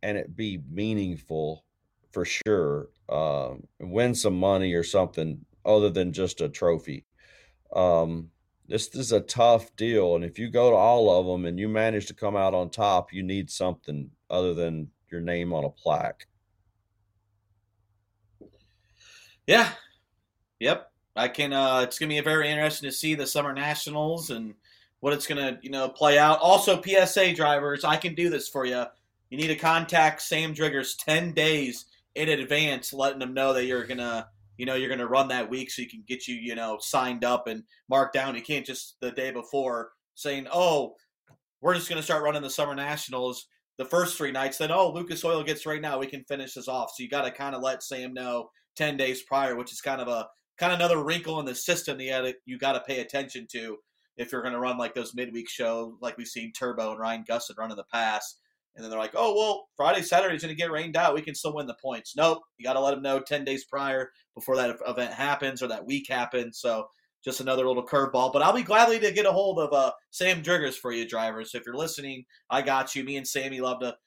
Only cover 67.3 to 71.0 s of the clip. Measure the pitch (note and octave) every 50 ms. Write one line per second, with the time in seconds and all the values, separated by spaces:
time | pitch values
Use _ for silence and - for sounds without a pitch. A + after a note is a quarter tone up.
67.3 | B2+ - C3 C3 C3 B2+ B2+ C3 B2+ B2 B2 - D3+ C#3 C3+ C3+ - B2 B2+ C3
68.3 | C3 C#3+ D3 F3 A3+ B3 A#3 D#3+ G#3 A3 - A#3 A3+ A3 - - C4+ A3+ G#3 G3
69.3 | E3+ F#3+ G3+ G3 F#3+ E3 D#3 C#3+ D3 C#3 C3+ - - - _ _ - - F3+ F#3
70.3 | F3+ E3 D3+ E3+ F3+ E3+ D3 C3+ B2+ - - B2 A#2+ A#2